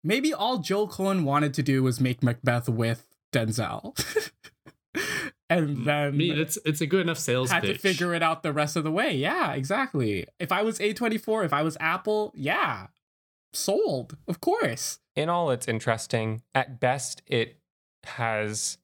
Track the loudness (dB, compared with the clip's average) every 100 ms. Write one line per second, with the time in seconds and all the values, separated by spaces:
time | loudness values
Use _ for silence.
0 | 2 2 2 0 0 -2 0 0 0 -2
1 | 0 2 2 2 2 0 2 4 4 4
2 | 2 4 0 2 0 0 0 0 0 0
3 | -6 _ _ 0 0 -2 -2 -6 -8 -8
4 | -4 -4 -4 _ -20 _ -20 _ _ -6
5 | -4 -4 -6 _ _ 2 2 0 0 0
6 | 2 2 2 0 -2 -2 -2 -2 2 2
7 | 2 -2 0 0 2 2 2 0 0 0
8 | 0 2 2 0 -2 0 0 0 0 0
9 | 0 0 0 0 0 -2 -2 -2 0 0
10 | 0 -2 -6 _ -2 0 0 0 -2 0
11 | 0 -2 0 0 2 2 0 0 -2 -2
12 | 0 0 -2 -4 -2 0 0 -2 -10 _
13 | _ _ _ _ _ -6 0 2 2 0
14 | -6 -12 -8 -2 0 2 0 -2 -6 -8
15 | _ -4 0 2 2 0 0 -2 0 -2
16 | 0 -2 -2 -4 _ -2 -2 0 0 0
17 | -4 -10 _ 0 0 -6 _ _ _ _
18 | -14 -4 -2 -2 -2 -4 -6 -8